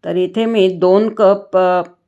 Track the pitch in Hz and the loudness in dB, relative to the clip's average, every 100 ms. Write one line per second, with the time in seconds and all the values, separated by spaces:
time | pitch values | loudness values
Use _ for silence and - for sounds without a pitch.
0 | - 175 180 196 226 226 190 180 180 196 | -6 -4 -4 -4 -2 0 0 0 2 2
1 | 220 214 196 202 - 185 185 180 175 _ | 0 2 2 2 -2 -2 0 0 -4 _